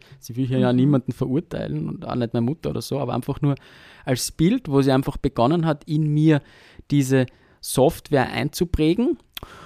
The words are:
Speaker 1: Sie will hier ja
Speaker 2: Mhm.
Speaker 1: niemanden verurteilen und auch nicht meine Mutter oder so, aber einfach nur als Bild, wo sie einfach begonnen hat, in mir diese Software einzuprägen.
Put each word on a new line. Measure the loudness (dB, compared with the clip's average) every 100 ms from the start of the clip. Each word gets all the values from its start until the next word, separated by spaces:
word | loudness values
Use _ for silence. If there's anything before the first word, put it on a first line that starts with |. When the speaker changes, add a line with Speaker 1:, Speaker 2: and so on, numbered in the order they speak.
| -20 -20
Speaker 1:
Sie | -12
will | -6 -2
hier | 0
ja | 2
Speaker 2:
Mhm. | 4
Speaker 1:
niemanden | 4 2 0
verurteilen | -4 -2 -4 -4 -8 -6 -6 -6
und | -8
auch | -6 -4
nicht | -2
meine | -2
Mutter | -2 -4 -6
oder | -6
so, | -6 -6
aber | -4
einfach | -6 -6 -2
nur | -2 -2 -6 -20 -20 -12
als | -4 -4 -4
Bild, | 0 2 2 0
wo | 2
sie | 4
einfach | 2 0 -2
begonnen | -4 2 2 2 0
hat, | -2
in | -2 -2 0
mir | 2 4 4 0 -20 -20 -18 -2
diese | 0 2 2 0 _ _ _
Software | -4 2 2 2 -2 0 0
einzuprägen. | -2 -4 -4 -4 0 0 2 0 -2 _ -20 -20 -20